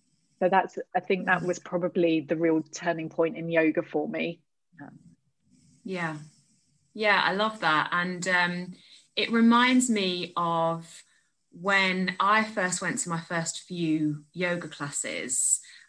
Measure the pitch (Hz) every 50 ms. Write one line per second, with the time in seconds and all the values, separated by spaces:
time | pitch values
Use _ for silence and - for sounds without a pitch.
0 | _ _ _ _ _ _ _ - 185 180 190 190 185 - - - - - - 185
1 | - - 196 185 175 190 185 170 170 180 175 - - - 180 175 175 180 - 190
2 | 170 165 165 160 143 135 170 160 170 165 160 160 156 - - - 175 175 165 165
3 | 160 156 - - 165 165 - - 165 170 165 160 160 156 156 175 - - - 151
4 | 147 151 156 160 165 170 170 - _ _ _ _ _ _ _ - 143 - - -
5 | - - - _ _ _ _ _ _ _ _ _ _ _ _ _ - 190 190 180
6 | 170 160 156 151 151 156 - _ _ _ _ _ _ _ _ _ _ _ - 208
7 | 214 208 202 - - 160 185 196 214 220 214 220 180 160 156 151 - - 175 175
8 | 175 180 180 175 175 185 180 180 175 175 175 180 180 - - - - - - -
9 | _ _ _ - 214 - 233 233 226 233 233 240 247 254 254 254 254 - 226 208
10 | 196 185 180 180 175 175 - 175 175 170 170 165 165 165 165 165 165 - - -
11 | - _ _ _ _ _ _ _ _ _ - 170 175 196 196 196 190 185 185 185
12 | 185 185 185 - 190 196 214 220 220 214 - - 185 180 175 - 190 175 - -
13 | - 175 170 165 165 - 175 165 165 - - - - - 180 170 170 160 156 156
14 | 151 151 147 147 - _ - 170 180 180 175 170 170 156 - - 147 143 143 -
15 | - 110 82 85 87 254 - - - - - - - - - - -